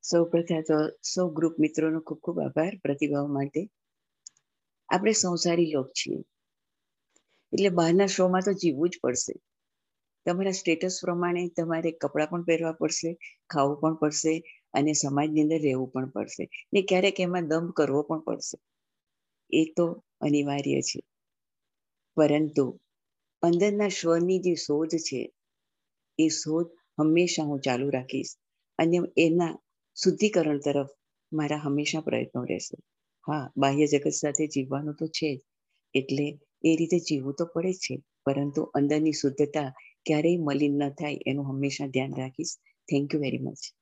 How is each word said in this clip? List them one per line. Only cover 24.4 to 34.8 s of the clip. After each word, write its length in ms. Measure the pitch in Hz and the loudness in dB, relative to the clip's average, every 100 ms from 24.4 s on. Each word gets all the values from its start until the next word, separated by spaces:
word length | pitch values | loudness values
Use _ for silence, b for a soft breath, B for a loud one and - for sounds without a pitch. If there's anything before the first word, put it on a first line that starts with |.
| 180 | 2
શોધ 340 | 160 - 147 160 | -2 0 -2 0
છે, 440 | 165 160 131 - _ _ _ _ _ _ _ _ - | -2 -4 -6 -8 _ _ _ _ _ _ _ _ 0
એ 100 | 160 | 0
શોધ 380 | 156 156 160 170 b b - | 0 -2 -2 -2 b b 0
હંમેશા 440 | 156 165 175 170 | 4 4 4 0
હું 180 | 151 143 | -2 -2
ચાલુ 300 | 135 123 139 | -2 0 0
રાખીશ 460 | 131 127 135 - - _ _ _ - | -2 -4 -8 -8 -14 _ _ _ 0
અને 220 | 160 175 175 - | 2 2 0 4
એના 400 | 165 170 170 - _ _ _ - | 4 4 0 -4 _ _ _ 0
શુદ્ધિકરણ 540 | 190 165 214 202 156 147 | 0 4 2 4 2 0
તરફ 300 | 147 143 139 - _ _ _ | 0 0 -2 -8 _ _ _
મારા 240 | 156 147 151 | -4 -2 -2
હંમેશા 440 | 147 143 147 160 | -2 -2 0 -2
પ્રયત્નો 440 | 156 113 - 123 | -2 -2 -2 -6
રહેશે. 320 | 123 90 - - _ _ _ _ - | -4 -6 -6 -14 _ _ _ _ -6
હા, 260 | 151 127 - | -6 -6 -6
બાહ્ય 300 | 139 139 151 | -4 0 2
જગત 220 | 143 151 | 2 0
સાથે 380 | 143 151 143 156 | -4 -6 -4 -6
જીવવાનું 480 | 143 131 135 | -4 -6 -6